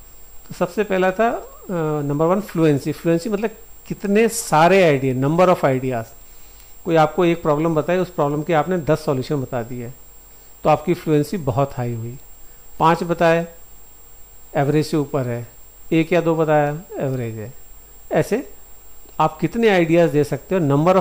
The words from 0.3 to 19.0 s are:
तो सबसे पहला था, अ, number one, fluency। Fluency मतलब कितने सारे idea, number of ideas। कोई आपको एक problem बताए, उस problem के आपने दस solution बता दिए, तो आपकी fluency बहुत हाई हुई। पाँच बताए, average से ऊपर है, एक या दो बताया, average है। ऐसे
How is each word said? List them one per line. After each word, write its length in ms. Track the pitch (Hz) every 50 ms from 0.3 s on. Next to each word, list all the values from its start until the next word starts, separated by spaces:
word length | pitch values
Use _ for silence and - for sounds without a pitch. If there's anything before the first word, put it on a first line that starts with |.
| - - - -
तो 60 | 160
सबसे 280 | - 185 180 - - -
पहला 280 | - 190 185 185 185
था, 180 | 185 208 226 233
अ, 360 | 285 392 - - - - 453 359 190 170 160 156 151 151 143
number 220 | 143 143 147 160
one, 160 | 165 185 208
fluency। 500 | 202 - - 170 160 156 147 135 - 160
Fluency 380 | 143 - - 170 170 165 - 226
मतलब 200 | 208 196 220 202 208 - - - - - - -
कितने 400 | 180 - - 202 202 208 233 220
सारे 560 | 220 - - - 160 151 160 175 190 196 185
idea, 300 | 160 143 131 135 131 127
number 340 | 123 135 143 160 170 185 185
of 180 | 175 - -
ideas। 400 | 143 131 127 131 131 123 117 113 - - - - - - - - - - - - - - - -
कोई 100 | 190 165
आपको 300 | 160 156 151 - - 180
एक 160 | 170 170 170
problem 340 | - 160 147 147 160 170 165
बताए, 220 | 151 143 - 175 185
उस 120 | 180 -
problem 340 | - - 147 143 147 151 151
के 100 | 170 170
आपने 240 | 151 147 170 185 180
दस 280 | 139 139 156 - -
solution 300 | - 139 131 123 - 156
बता 280 | 139 127 - 135 123 110
दिए, 260 | 120 127 123 120 117 135 - - - - - - - - - - - - - -
तो 60 | 156
आपकी 240 | 151 151 - 180 170
fluency 440 | 165 - 165 151 147 147 - - 190
बहुत 360 | 139 135 107 135 139 139 -
हाई 200 | - 123 120 120
हुई। 240 | 113 113 120 123 131 - - - - - - - - - - - -
पाँच 240 | 156 160 170 165 190
बताए, 440 | 170 170 - 175 165 165 170 170 170 - - - - - - - - - - - - - - - - - - - - -
average 320 | 151 139 139 143 156 143 -
से 100 | 165 156
ऊपर 300 | 143 139 - 143 127 123
है, 200 | 117 120 120 - - - - - - - - -
एक 220 | 170 160 160 160 180
या 80 | 170
दो 140 | 160 165 160
बताया, 460 | 160 160 151 151 151 147 147 147 160 190 - 440 349
average 360 | 156 135 131 127 120 117 110
है। 180 | 113 104 123 - - - - - - - - - - - -
ऐसे 380 | - 262 - - 202 254 302 - - - - - - - - - - -